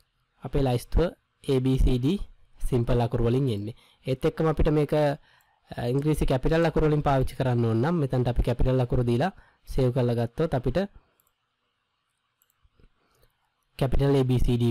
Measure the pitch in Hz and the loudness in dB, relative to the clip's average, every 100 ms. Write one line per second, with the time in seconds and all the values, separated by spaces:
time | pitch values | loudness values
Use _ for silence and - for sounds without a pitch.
0 | _ _ _ _ - 147 135 123 - - | _ _ _ _ -6 -2 0 -2 0 0
1 | 254 - _ _ - 131 131 131 - 127 | 0 -2 _ _ -2 0 2 2 2 2
2 | 127 196 - - - - - 123 120 123 | 0 -4 -6 -16 -20 -8 -2 0 0 0
3 | 117 117 117 127 139 101 104 - _ _ | 0 0 0 0 -2 -4 -8 -14 _ _
4 | - 131 160 - 160 151 - 151 147 151 | -8 -4 -2 0 0 2 2 2 2 2
5 | 147 143 _ _ _ _ - - 123 131 | 0 -2 _ _ _ _ -18 -8 -4 -2
6 | 147 151 151 135 151 160 170 156 151 151 | 0 0 0 0 0 0 0 0 0 0
7 | 147 135 131 - 127 120 117 113 135 175 | 0 0 -2 -4 -2 0 0 0 0 -2
8 | 139 127 123 117 - 120 127 131 123 127 | -2 -2 -2 0 -2 0 0 0 0 -2
9 | 120 120 170 - - _ - - 127 123 | 0 0 -2 -6 -18 _ -6 -2 0 0
10 | 120 117 117 - 165 - 139 170 196 - | 0 0 -4 -4 -4 -2 -2 -4 -4 -10
11 | _ _ _ _ _ _ _ _ _ _ | _ _ _ _ _ _ _ _ _ _
12 | _ _ _ _ _ _ _ _ _ _ | _ _ _ _ _ _ _ _ _ _
13 | _ _ _ _ _ _ _ - 135 131 | _ _ _ _ _ _ _ -6 0 2
14 | 139 139 127 123 - 120 117 | 4 4 2 2 2 2 2